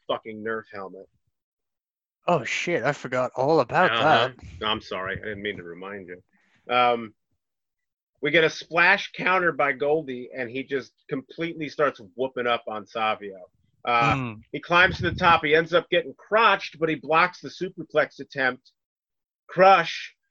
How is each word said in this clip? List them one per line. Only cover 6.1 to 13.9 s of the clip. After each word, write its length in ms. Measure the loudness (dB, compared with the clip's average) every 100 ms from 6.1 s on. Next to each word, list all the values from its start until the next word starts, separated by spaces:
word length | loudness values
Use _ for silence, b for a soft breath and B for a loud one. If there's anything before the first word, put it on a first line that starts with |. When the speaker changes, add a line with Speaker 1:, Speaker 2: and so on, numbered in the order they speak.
| -18 _ _ _ _ -2
Speaker 1:
Um, 400 | 2 2 2 -4 _ _ _ _ _ _ _ _ _ _ -6 0
we 60 |
get 120 | 4
a 60 | 2
splash 600 | 0 -4 2 4 4 0
counter 400 | -4 0 2 2
by 220 | 2 0
Goldie, 580 | 0 0 0 -2 -10 -10 -10
and 140 | -8
he 140 | -8
just 300 | -6 -6 -8 _ -10
completely 640 | -10 -10 -8 -8 -8 -8
starts 320 | -2 -2 -2 -12 -6
whooping 320 | -4 -2 -2
up 160 | -2 -4
on 200 | -12 -8
Savio. 500 | -4 -2 -2 -8 -16 -20 _ _ _
Uh, 300 | -2